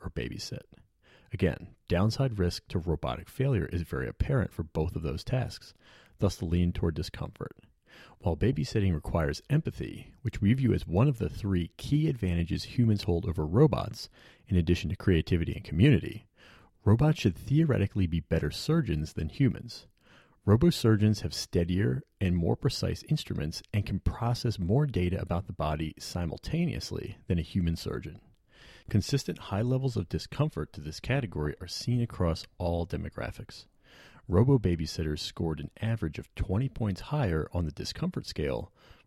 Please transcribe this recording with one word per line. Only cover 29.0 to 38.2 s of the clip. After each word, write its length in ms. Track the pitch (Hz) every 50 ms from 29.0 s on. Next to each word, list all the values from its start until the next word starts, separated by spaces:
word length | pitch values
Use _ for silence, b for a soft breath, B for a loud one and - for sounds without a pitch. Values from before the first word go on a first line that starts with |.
| - - 139 135 - - 80 -
high 240 | - - 98 101 117
levels 340 | 123 131 131 135 135 113
of 100 | 113 87
discomfort 640 | - - 80 - - - - 151 156 - 151 156 -
to 100 | - 85
this 180 | 71 78 - -
category 560 | - - 127 143 123 90 - 78 76 73 - -
are 80 | 90
seen 320 | 85 - - - 120 123 120
across 460 | 120 - - - 90 82 80 - - - _ -
all 260 | 90 85 85 85 85
demographics. 800 | - - 82 82 82 - - - - - - 110 - - - - _ _ B B B B B B B B B B
Robo-babysitters 920 | - 87 92 120 139 139 120 101 92 85 78 80 - - - 82 78 76 -
scored 400 | - - - - 85 80 76 73
an 120 | 73 - _ -
average 380 | 110 113 117 110 87 78 - -
of 140 | - - -
twenty 340 | - - - 92 110 135 131
points 320 | - - 113 104 92 -
higher 460 | - - 147 151 127 92 80 78 - -
on 140 | - 90 85
the 60 | 76
discomfort 560 | - - - - - - 165 185 - -